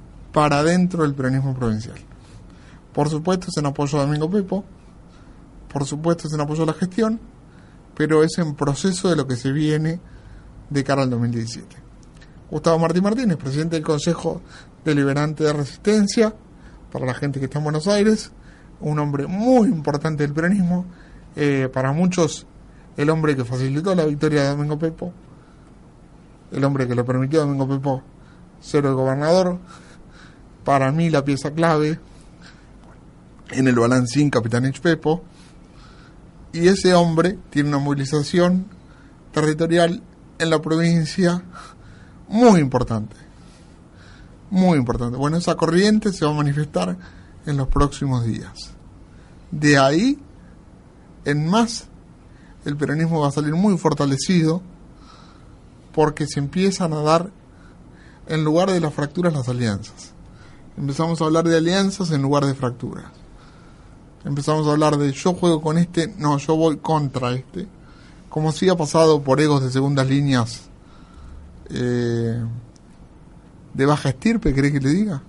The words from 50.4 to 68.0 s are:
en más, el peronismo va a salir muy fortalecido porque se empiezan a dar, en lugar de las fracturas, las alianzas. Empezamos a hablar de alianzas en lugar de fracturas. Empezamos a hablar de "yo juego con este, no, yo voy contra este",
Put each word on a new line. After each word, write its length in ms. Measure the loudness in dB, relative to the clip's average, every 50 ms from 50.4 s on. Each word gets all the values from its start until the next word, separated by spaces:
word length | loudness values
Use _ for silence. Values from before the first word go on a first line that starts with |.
| -20 -20 -20 -20 -20 -20 -20 -20 -20 -20 -20 -20 -20 -20 -18 -10 -4
en 240 | -2 -2 0 0 2
más, 400 | 2 2 2 0 -2 -10 -14 -18 -20 -20 -20 -20 -20 -20 -20 -20 -20 -20 -20 -20 -18 -10 -8
el 120 | -6 -4
peronismo 440 | -4 -2 -2 0 0 0 0 0 0
va 80 | 0 0
a 40 |
salir 220 | 0 -2 -2 0 0
muy 240 | 2 2 2 2 2
fortalecido 840 | 0 0 0 0 0 0 0 -2 0 2 2 4 4 2 0 -2 -6 -12 -20 -20 -20 -20 -20 -20 -20 -20 -20 -20 -20 -20 -20 -20 -20 -20 -20 -20 -20 -20 -20 -20 -16 -6
porque 340 | -2 0 0 0 0 -4 -6
se 120 | -4 -4 -4
empiezan 520 | -6 -4 -2 0 0 0 0 0 -2 -2
a 80 | -2 -2
dar, 300 | 2 2 2 2 0 -2 -12 -18 -20 -20 -20 -20 -20 -20 -20 -20 -20 -20 -20 -20 -20 -20 -20 -18 -10
en 180 | -6 -4 -2 0
lugar 260 | 2 2 2 2 2
de 100 | 2 0
las 120 | 0 -2
fracturas, 400 | -4 -4 -6 -6 -4 -2 -2 0
las 160 | 0 -2 -4 -4
alianzas. 640 | -4 -2 -2 -2 -2 -4 -8 -12 -18 -20 -20 -20 -20 -20 -20 -20 -20 -20 -20 -20 -20 -20 -20 -16 -10
Empezamos 440 | -8 -6 -6 -4 -2 -2 -2 -2 -2
a 40 | 0
hablar 240 | 0 2 2 2 4
de 80 | 2
alianzas 540 | 2 2 2 2 2 0 0 -2 -4 -4 -2
en 120 | -2 0
lugar 220 | 0 2 2 2 2
de 100 | 0 -2
fracturas. 520 | -2 -4 -6 -6 -6 -10 -12 -12 -12 -16 -18 -20 -20 -20 -20 -20 -20 -20 -20 -20 -20 -20 -20 -20 -20 -20 -20 -20 -20 -20 -20 -20 -12 -8
Empezamos 420 | -6 -6 -4 -2 0 0 0 2
a 60 | 2
hablar 260 | 2 2 2 2 2 2
de 140 | 0 -2
"yo 200 | -2 -2 -2 -2
juego 280 | 0 2 2 0 2 0
con 160 | 0 0 0 0
este, 360 | 0 0 0 -2 -4 -4 -4 -4
no, 180 | -2 0 0 0
yo 160 | 0 0 0
voy 200 | 2 2 2 0
contra 560 | -2 -4 -2 -2 0 -2 -2 -4 -4 -4 -4
este", 340 | -4 -4 -8 -10 -12 -12 -12 -12 -14 -20 -20 -20 -20 -20